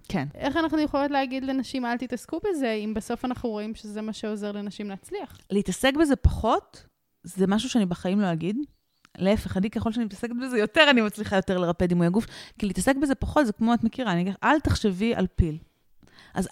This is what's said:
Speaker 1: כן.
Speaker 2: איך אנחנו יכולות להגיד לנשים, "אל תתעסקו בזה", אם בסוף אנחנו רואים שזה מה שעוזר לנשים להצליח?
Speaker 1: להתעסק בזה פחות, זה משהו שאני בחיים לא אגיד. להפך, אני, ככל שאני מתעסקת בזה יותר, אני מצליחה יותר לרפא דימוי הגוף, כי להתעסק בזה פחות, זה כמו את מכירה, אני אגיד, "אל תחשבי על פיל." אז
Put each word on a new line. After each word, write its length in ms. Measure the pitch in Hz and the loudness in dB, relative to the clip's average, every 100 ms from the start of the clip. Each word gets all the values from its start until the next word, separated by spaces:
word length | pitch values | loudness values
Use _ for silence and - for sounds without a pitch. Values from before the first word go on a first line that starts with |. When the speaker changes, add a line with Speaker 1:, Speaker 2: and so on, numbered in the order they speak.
| - | -6
Speaker 1:
כן. 180 | 190 143 - | -4 -4 -4
Speaker 2:
איך 220 | 285 277 | -4 0
אנחנו 220 | 320 311 | 0 0
יכולות 320 | 302 285 285 | 0 0 0
להגיד 320 | 285 269 262 | 0 -2 -4
לנשים, 420 | 262 269 240 269 240 | -4 -4 -4 -4 -4
"אל 120 | 240 | -4
תתעסקו 420 | 254 247 - 330 427 | -4 -8 -8 -6 -2
בזה", 220 | 339 254 | -2 -2
אם 220 | 220 214 | -2 -4
בסוף 320 | 220 - 233 254 | -6 -6 -4 -4
אנחנו 240 | 247 233 | -4 -4
רואים 260 | 208 214 220 | -6 -8 -10
שזה 260 | 214 208 | -12 -8
מה 120 | 214 | -8
שעוזר 380 | 214 220 214 208 | -6 -6 -6 -6
לנשים 380 | 202 202 - 208 | -6 -8 -8 -10
להצליח? 480 | 196 - 403 311 - - | -10 -10 -10 -10 -14 -2
Speaker 1:
להתעסק 420 | 196 190 185 262 277 | 0 0 0 2 4
בזה 160 | 320 269 | 4 4
פחות, 680 | - - 220 330 - - - _ _ _ | 4 2 2 0 -2 -14 -20 _ _ _
זה 240 | 170 185 190 | -10 0 2
משהו 220 | 208 254 | 2 2
שאני 160 | 247 190 | 2 2
בחיים 360 | 175 185 196 | 0 -2 0
לא 120 | 196 | 0
אגיד. 240 | 165 165 220 302 _ _ _ _ - | 0 -2 -4 -6 _ _ _ _ -2
להפך, 400 | 190 214 185 190 | 2 2 0 -2
אני, 120 | 214 | -2
ככל 220 | 226 226 | -2 -4
שאני 140 | 226 220 | -2 -4
מתעסקת 280 | 202 240 240 | -6 -8 -6
בזה 160 | 254 247 | -2 0
יותר, 300 | 208 330 294 | 2 6 6
אני 120 | 254 | 6
מצליחה 340 | 214 208 208 196 | 4 -2 -2 0
יותר 220 | 190 185 | 2 2
לרפא 280 | 175 170 180 | 0 2 2
דימוי 220 | 175 170 | 4 4
הגוף, 180 | 190 226 - - - | 2 -2 -8 -20 -6
כי 60 | 208 | -4
להתעסק 300 | 185 185 269 | 0 0 2
בזה 200 | 285 269 | 2 0
פחות, 300 | - - 254 | 0 2 2
זה 80 | |
כמו 200 | - 226 | 2 2
את 100 | 240 | 2
מכירה, 280 | 226 - 240 | 0 -2 -2
אני 100 | 170 | 0
אגיד, 120 | 180 190 | -2 0
"אל 160 | 226 302 | 2 2
תחשבי 560 | 196 196 214 180 226 226 | 2 0 0 0 0 0
על 120 | 185 - | 0 2
פיל." 220 | 170 156 - _ _ _ - - - | 2 -2 -12 _ _ _ -20 -20 -10
אז 140 | - 285 | -6 2